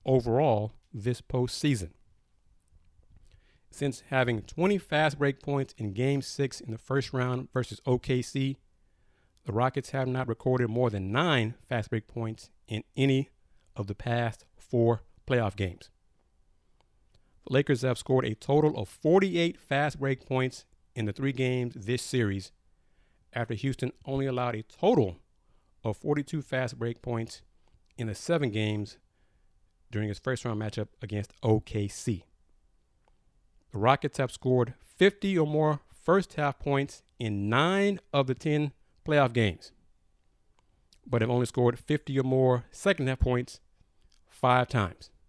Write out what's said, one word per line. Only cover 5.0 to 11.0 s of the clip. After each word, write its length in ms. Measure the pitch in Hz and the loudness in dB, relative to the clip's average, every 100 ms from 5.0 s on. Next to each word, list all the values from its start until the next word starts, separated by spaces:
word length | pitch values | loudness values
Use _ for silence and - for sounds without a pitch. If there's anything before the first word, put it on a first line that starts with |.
| 151 143 | 2 2
break 240 | 143 139 | 0 0
points 320 | - 139 131 - | -4 -2 -4 -6
in 160 | 107 | -6
Game 280 | 95 131 139 | -2 0 0
Six 380 | 139 - 135 - | -2 -4 -4 -6
in 120 | - | -10
the 60 | 110 | -10
first 360 | - 135 - | -4 -2 -2
round 340 | 131 127 123 135 | -2 -2 -2 -4
versus 260 | 131 120 107 - | -4 -4 -6 -2
O 120 | 127 | 0
K 240 | - 127 | 0 -2
C, 360 | - 120 135 135 _ _ _ _ _ _ _ _ - | -2 -2 -4 -4 _ _ _ _ _ _ _ _ -4
the 80 | |
Rockets 380 | 104 127 139 - | 0 0 -2 -4
have 160 | 135 131 | -4 -2
not 200 | 127 127 | -2 -4
recorded 420 | 113 131 127 117 | -2 0 2 2
more 200 | 117 123 | 2 0
than 220 | 101 | 0